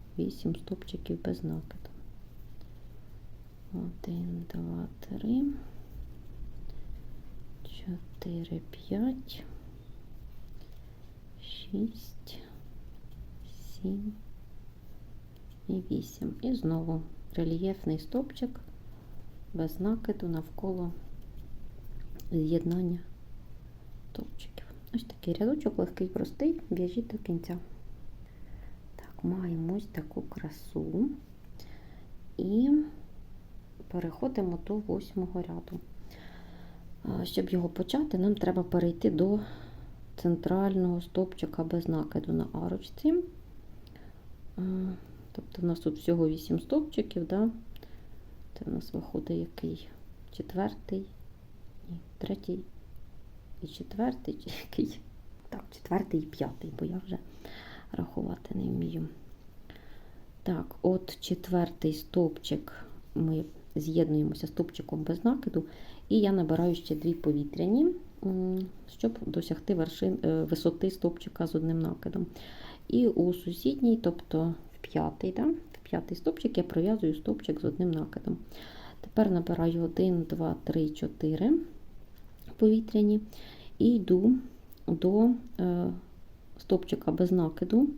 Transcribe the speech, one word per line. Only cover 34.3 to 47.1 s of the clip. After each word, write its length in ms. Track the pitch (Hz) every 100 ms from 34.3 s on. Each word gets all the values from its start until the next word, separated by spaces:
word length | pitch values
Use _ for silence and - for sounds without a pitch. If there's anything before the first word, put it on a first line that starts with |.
| 254 185 175 -
до 80 | 208
восьмого 680 | 208 190 - 190 180 180
ряду. 380 | 170 170 - 175 - - - - - - - - - - - -
А, 220 | - 185 180
щоб 240 | 190 180
його 200 | 180 175
почати, 480 | 175 185 269 302 185
нам 180 | 196 202
треба 280 | 185 180
перейти 480 | 175 175 170 170 214
до 280 | 165 190 208 - - - - - - - -
центрального 840 | 175 170 170 185 196 190 180 175
стовпчика 640 | - 180 185 - 156 -
без 240 | 160 170 165
накиду 460 | 160 - - 170
на 140 | 160 165
арочці. 600 | 160 175 185 - - 302 349 349 - - - - - - - - - - - - -
А, 40 | 185 185 185 180 - - -
тобто 300 | - - -
в 40 | 175
нас 140 | 165
тут 180 | 160 151
всього 300 | - 170 160
вісім 320 | 156 - 165
стовпчиків, 680 | - 294 302 - 208